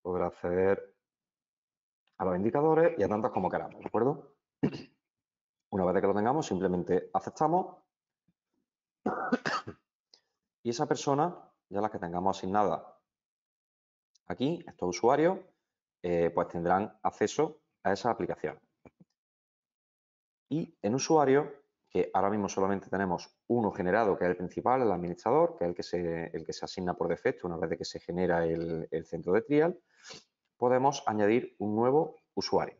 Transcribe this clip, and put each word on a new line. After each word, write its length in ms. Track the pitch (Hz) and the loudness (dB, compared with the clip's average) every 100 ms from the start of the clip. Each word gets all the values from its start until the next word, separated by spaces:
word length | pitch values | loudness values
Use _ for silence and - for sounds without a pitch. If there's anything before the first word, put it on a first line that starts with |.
Podrá 260 | 90 90 87 | -4 -2 -2
acceder 640 | - 90 90 95 98 - _ _ _ _ _ _ _ _ _ _ _ _ _ | -2 -2 2 2 2 -2 _ _ _ _ _ _ _ _ _ _ _ _ _
a 60 | |
los 120 | 92 90 | -2 0
indicadores 600 | 104 131 156 160 165 - | 0 2 4 6 4 4
y 60 | |
a 60 | 95 | 0
tantas 240 | 104 113 | 2 0
como 180 | - 90 | 0 0
queramos, 300 | 85 76 - | -2 -6 -10
¿de 60 | - | -4
acuerdo? 500 | 104 120 156 - _ _ _ | 0 2 0 -8 _ _ _
<coughs> 1080 | - - - _ _ _ _ _ _ _ _ | -4 -4 -16 _ _ _ _ _ _ _ _
Una 140 | 101 | -2
vez 160 | 90 92 | 2 2
que 60 | 95 | 2
lo 80 | |
tengamos, 320 | 98 107 147 - | 2 2 0 -2
simplemente 640 | 95 92 90 85 90 - | -2 0 0 0 0 0
aceptamos. 680 | 95 - - 156 175 - - _ _ _ _ _ _ _ _ _ _ _ _ | -4 -6 -2 0 0 -2 -10 _ _ _ _ _ _ _ _ _ _ _ _
<coughs> 760 | - - - 247 - - - - _ _ _ _ _ _ _ _ | -6 -6 -4 -4 -4 -6 -8 -18 _ _ _ _ _ _ _ _
Y 80 | 117 | -6
esa 160 | 120 147 | -4 -2
persona, 460 | 156 - 139 165 180 - _ _ | -2 0 2 0 -2 -18 _ _
ya 120 | 98 | -4
las 120 | 107 | -4
que 80 | 98 | -4
tengamos 360 | 90 87 95 92 | -6 -2 0 -2
asignadas 460 | 92 101 101 80 - - _ _ _ _ _ _ _ _ _ _ _ _ _ | -2 2 2 0 -6 -20 _ _ _ _ _ _ _ _ _ _ _ _ _
aquí, 380 | 90 131 175 - | -4 -2 -4 -8
estos 220 | - 90 | -6 -6
usuarios, 500 | 90 113 143 160 190 - _ _ _ _ _ | 2 4 4 4 2 -8 _ _ _ _ _
eh, 300 | 90 87 85 | -2 2 2
pues 140 | 87 85 | 2 -2
tendrán 500 | 90 85 92 104 - | -2 2 2 0 -4
acceso 560 | 92 - 107 - 156 - _ _ | -6 0 -2 0 -2 -2 _ _
a 80 | - | -2
esa 180 | 98 123 | 0 0
aplicación. 480 | 113 87 82 76 76 _ _ - _ - _ _ _ _ _ _ _ _ _ _ _ _ _ _ | -2 -4 -6 -8 -10 _ _ -20 _ -20 _ _ _ _ _ _ _ _ _ _ _ _ _ _
Y 280 | 147 170 _ | -6 -6 _
en 140 | 101 127 | -2 -2
usuario, 580 | - 160 139 135 147 - _ _ _ | 2 4 6 4 2 -8 _ _ _
que 220 | 92 90 | -2 0
ahora 180 | 95 98 | 2 0
mismo 180 | 107 98 | 0 -2
solamente 400 | - 95 98 - | 0 0 0 -2
tenemos 500 | 95 98 85 - _ _ | -2 0 -2 -6 _ _
uno 240 | 120 107 | 0 0
generado, 480 | 92 90 98 117 104 | 0 2 4 4 2
que 60 | |
es 60 | 90 | 0
el 60 | 90 | 0
principal, 460 | 90 - 98 127 | -4 -4 0 2
el 80 | 120 | 2
administrador, 680 | 90 87 87 - 143 170 170 | 0 -4 -4 0 4 2 0
que 100 | 87 | -4
es 20 | |
el 80 | 87 | -4
que 60 | |
se, 520 | - 87 87 82 82 85 | -6 -4 -2 -4 -6 -8
el 80 | |
que 80 | 78 | -10
se 120 | 78 | -10
asigna 300 | 80 - 90 | -10 -6 -4
por 120 | 87 85 | -2 -2
defecto 400 | 85 123 131 90 | 0 -2 -2 -6
una 120 | 85 | -4
vez 120 | 82 | -4
de 80 | 82 | -6
que 60 | |
se 160 | - 85 | -8 -12
genera 440 | - 87 90 85 | -6 -2 0 2
el, 440 | 82 82 82 82 - | 0 -2 -4 -6 -6
el 160 | 80 82 | -8 -8
centro 280 | 82 80 | -10 0
de 80 | 95 | 0
trial, 380 | 113 147 160 180 _ _ - - _ _ _ _ | 2 2 2 -2 _ _ -20 -20 _ _ _ _
podemos 480 | 123 127 135 - - | 2 4 2 0 -4
añadir 480 | 107 104 117 117 _ | 2 4 2 0 _
un 160 | 101 107 | -4 2
nuevo 400 | 120 143 160 - _ | 4 2 0 -6 _
usuario. 420 | - - 95 76 - | -8 -2 0 -2 -10